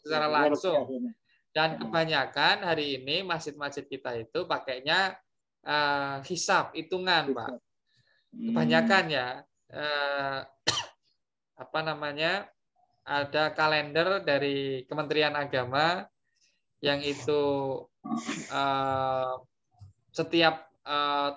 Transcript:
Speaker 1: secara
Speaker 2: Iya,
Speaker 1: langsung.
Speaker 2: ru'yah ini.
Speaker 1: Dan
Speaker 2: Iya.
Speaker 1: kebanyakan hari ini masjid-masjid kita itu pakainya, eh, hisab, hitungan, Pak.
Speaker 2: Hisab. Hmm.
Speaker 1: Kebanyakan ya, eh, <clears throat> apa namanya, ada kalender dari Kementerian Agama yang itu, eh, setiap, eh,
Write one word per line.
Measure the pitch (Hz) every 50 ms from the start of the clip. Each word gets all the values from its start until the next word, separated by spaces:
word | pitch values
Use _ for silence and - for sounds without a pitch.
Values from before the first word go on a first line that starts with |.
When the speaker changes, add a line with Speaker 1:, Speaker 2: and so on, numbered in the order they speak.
Speaker 1:
secara | - 151 156 151 151
Speaker 2:
Iya, | 151 151
Speaker 1:
langsung. | 151 143 151 147 143 - 185 165 143 127 127
Speaker 2:
ru'yah | 131
ini. | 123 123 120 113 _ _ _ _ _ _ _ -
Speaker 1:
Dan | 156 156 160 160
Speaker 2:
Iya. | - -
Speaker 1:
kebanyakan | - - 165 165 160 156 143 131 117 - 139 151 170 196 208 202
hari | 180 165 156 147 143 139
ini | 127 127 135 151 180
masjid-masjid | 196 185 170 160 160 151 139 147 143 143 143 143 139
kita | - 139 131 - 127 123
itu | 117 113 - - 160 180 170
pakainya, | 156 131 - - 127 131 131 147 160 185 196 190 185 - _ _ _ _ _ _ _ _ - 147
eh, | 147 151 147 143 143 139 139 139 139 135 135
hisab, | - 185 165 - - 190 170 143 - -
hitungan, | 156 160 - 185 185 185 185 175 160 147 139 131
Pak. | 120 113 117 -
Speaker 2:
Hisab. | - _ _ _ _ _ _ _ _ _ _ _ _ _ _ -
Hmm. | - - -
Speaker 1:
Kebanyakan | - 156 160 156 160 160 - - 196 190 180 165 151
ya, | 135 123 127 131 139 143 _ _ _ _ _
eh, | - 147 147 151 147 143 143 143 143 139 139 139 135 135 - - _ _ -
<clears throat> | - - - - - - _ _ _ _ _ _ _ _ _ _ _ _ - 127
apa | - - 156
namanya, | 156 156 156 147 151 147 143 147 156 165 180 202 208 - _ _ _ _ _ _ _ _ _ _ -
ada | - 143 143 143 139 - 147 156 151 151
kalender | - 156 156 156 151 147 147 143 160 170 185 196 196
dari | 175 160 143 139 143 143 139 139 139 135 135 131 127
Kementerian | - 151 151 151 139 147 151 151 147 143
Agama | 147 143 139 139 131 123 123 127 143 156 165 175 190 202 - _ _ _ _ _ _ _ _ _ _ _ _ _ _
yang | - 143 143 143
itu, | 143 143 143 139 127 - 147 147 143 143 143 139 139 135 135 - - - _ _ - - - - - - - - - -
eh, | 139 139 139 139 139 135 135 135 135 131 131 131 131 131 131 127 127 127 - _ _ _ _ _ _ - - - - _ _ _
setiap, | - - 156 - - 170 165 160 160 - - - _ _ -
eh, | 135 147 147 147 143 143 143 143 143 143